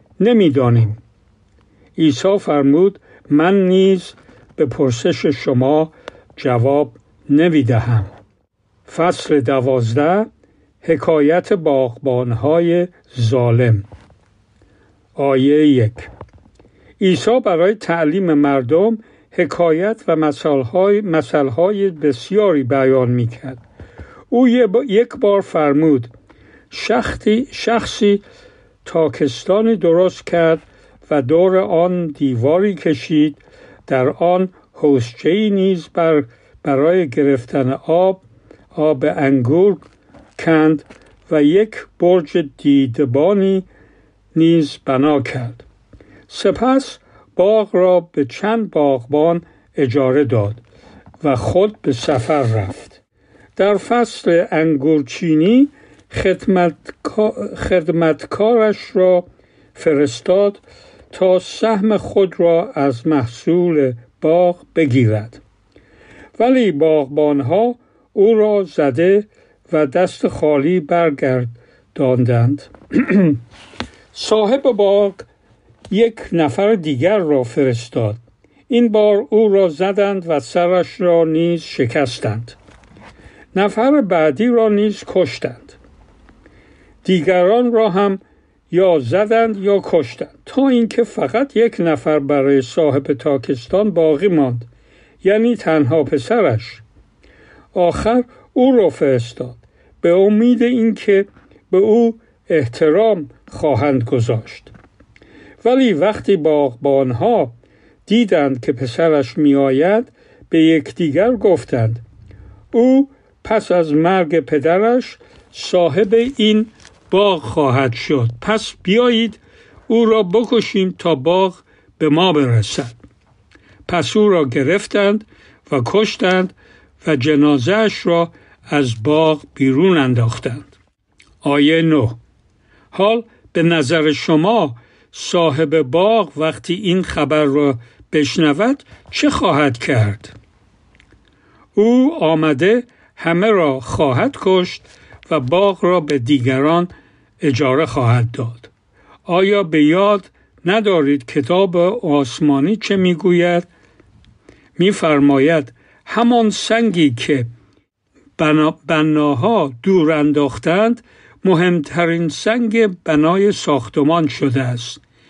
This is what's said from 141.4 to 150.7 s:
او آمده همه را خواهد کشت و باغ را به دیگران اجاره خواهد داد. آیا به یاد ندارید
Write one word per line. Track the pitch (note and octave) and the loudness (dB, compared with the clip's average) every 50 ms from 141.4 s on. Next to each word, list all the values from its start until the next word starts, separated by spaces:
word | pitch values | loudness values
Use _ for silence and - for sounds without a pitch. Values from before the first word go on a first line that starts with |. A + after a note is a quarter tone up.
| _ _ _ _ _ _ _ | _ _ _ _ _ _ _
او | G#3 G#3 A#3 B3 B3+ B3+ D4 E4+ D#4 | 0 2 4 4 4 2 2 0 -2
آمده | F3 D#3 E3 D#3+ D#3 D#3 D3 B2 E3+ G3 A#3 B3 A#3+ - _ _ _ _ _ | 0 0 0 0 0 0 0 0 2 2 0 0 -2 -6 _ _ _ _ _
همه | - - E3 E3+ F3 G3+ A3+ | -8 -4 -2 -2 0 0 2
را | G#3+ F#3+ D#3+ D3 C3 C3 | 2 2 0 0 -2 -4
خواهد | B2 - - - A3+ C#3 B2 C3+ G#3 C#4 - - | -8 -8 -4 -2 0 0 0 0 -2 -2 -4 -4
کشت | - G3 F#3+ F#3 F3+ - - - - - - - - - - - - - | 0 0 2 2 0 -2 -8 -14 -18 -20 -20 -20 -20 -20 -20 -20 -8 -4
و | E3 C#3+ | -4 -4
باغ | B2+ B2 E3 F#3 G3+ G3+ F#3 - - | -2 0 0 2 2 0 0 0 0
را | F3 F3+ F3+ | 0 0 0
به | D3+ C#3+ D3 C3+ | 0 -2 -4 -4
دیگران | A#2 A#2+ D3 C3 A#2+ C3+ C3 C3 C#3 D3+ E3+ F3 F3 F3 - - _ _ _ _ _ _ _ _ | 0 0 0 0 0 0 0 0 0 0 0 0 -2 -4 -8 -16 _ _ _ _ _ _ _ _
اجاره | - D3 C3+ B2+ D3 B2+ B2+ C#3+ D#3+ | -4 -2 -2 0 0 0 0 0 -2
خواهد | A#2+ - D3 B2 A#2 A#2 B2 A#2 A#2 | -2 -2 -2 0 2 2 0 0 -2
داد. | - - A#2+ - - - - - _ _ _ _ _ _ _ _ - _ _ | -6 -8 -10 -10 -12 -16 -20 -20 _ _ _ _ _ _ _ _ -20 _ _
آیا | - E3+ F#3 F#3+ G3 G3+ G3+ G3 | -2 0 0 2 2 0 0 0
به | D#3+ D#3 D#3 D3 | 0 0 2 2
یاد | D3 E3 F#3 G3+ G#3 G#3 G3+ - _ _ _ _ _ _ _ - | 2 2 2 2 2 0 -2 -4 _ _ _ _ _ _ _ -4
ندارید | E3+ | -2